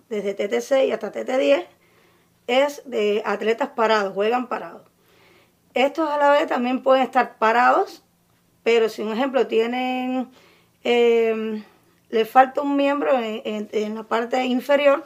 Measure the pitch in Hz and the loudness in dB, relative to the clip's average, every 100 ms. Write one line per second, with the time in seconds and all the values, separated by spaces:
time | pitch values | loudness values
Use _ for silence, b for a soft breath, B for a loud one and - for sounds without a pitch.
0 | _ 214 196 196 208 233 240 269 262 - | _ -6 -6 -4 -4 -4 0 0 0 -2
1 | 208 226 226 262 285 285 349 _ b b | -6 -10 -4 0 2 2 0 _ b b
2 | b b b _ - 254 285 285 277 233 | b b b _ -2 0 0 -2 -8 -2
3 | 208 208 220 202 214 233 269 - 220 220 | 0 0 -2 -2 -2 -2 -4 -2 0 2
4 | 196 190 214 247 240 220 170 196 - _ | 0 -2 0 -2 -4 -8 -10 -16 -20 _
5 | b b b b b b _ 247 277 285 | b b b b b b _ 0 0 0
6 | 311 294 285 294 320 285 247 254 - 262 | -2 2 4 4 2 -2 -2 -2 2 2
7 | 254 254 240 - 220 233 247 294 403 - | 2 0 -2 0 2 4 4 4 0 -6
8 | _ _ _ _ _ _ - 233 220 220 | _ _ _ _ _ _ 0 2 2 -2
9 | 214 220 277 254 214 220 226 247 254 254 | -6 -2 -2 0 0 0 0 -2 -4 -4
10 | 254 254 254 b b b b _ 240 240 | -4 -4 -6 b b b b _ -2 2
11 | 240 233 226 220 220 214 208 b b _ | 4 4 2 -2 -4 -8 -10 b b _
12 | _ 226 220 - 262 - 285 277 277 285 | _ -2 4 4 4 2 -2 0 0 0
13 | 294 262 226 220 220 214 208 214 214 220 | 0 0 -2 -6 -8 -8 -6 -6 -6 -8
14 | 220 226 240 262 254 247 220 285 285 285 | -4 -4 -2 -4 -2 -2 0 2 4 2